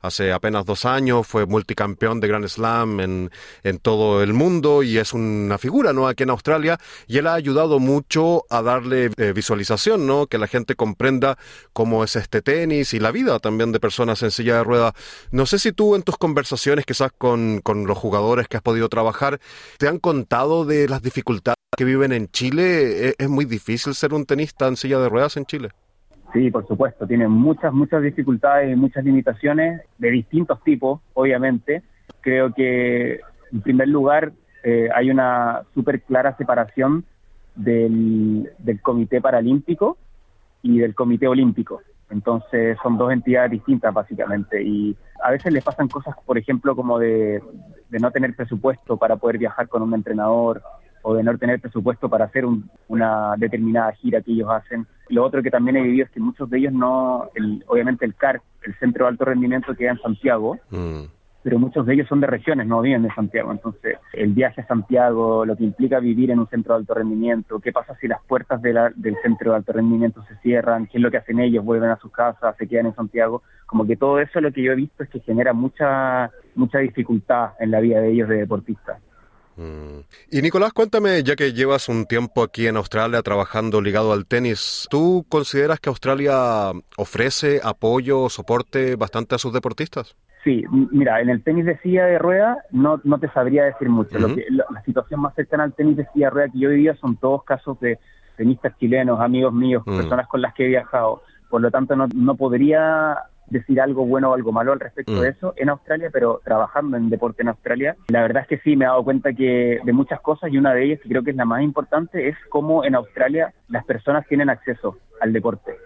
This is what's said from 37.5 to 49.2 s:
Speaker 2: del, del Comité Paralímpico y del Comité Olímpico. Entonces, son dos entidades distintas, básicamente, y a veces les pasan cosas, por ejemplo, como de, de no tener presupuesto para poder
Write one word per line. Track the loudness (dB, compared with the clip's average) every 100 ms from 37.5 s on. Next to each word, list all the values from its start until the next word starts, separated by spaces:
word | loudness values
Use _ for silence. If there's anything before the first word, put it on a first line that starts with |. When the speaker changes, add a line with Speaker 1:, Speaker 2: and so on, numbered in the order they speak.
| -6
Speaker 2:
del, | 0 2 2 2 2 2 0 0 -4 -8
del | -6 -2
Comité | -2 -2 0 0
Paralímpico | 2 2 2 0 0 -2 -2 -2 -14 -20 _ _ _ _
y | 2 2
del | 2
Comité | 0 0 2 2
Olímpico. | 4 2 2 -6 -10 -16 _ _
Entonces, | -4 -2 -2 -2 0 0 0
son | -2 0
dos | 2
entidades | 0 2 2 2
distintas, | -2 0 0 2
básicamente, | -2 -4 -6 -4 -4 -4 -4
y | -2 -2 -2 -6 -14 -4
a | -2
veces | 0 0
les | -2
pasan | -2 -4 -4
cosas, | -4 -12 -14 -4
por | -4
ejemplo, | -2 -2 -2 -2
como | -2 0
de, | 2 0 0 -4 -8 -20 -20 -20 _
de | -4
no | -2
tener | 0 -4 -6
presupuesto | -8 -2 -2 -2 -6 -2
para | 0
poder | 0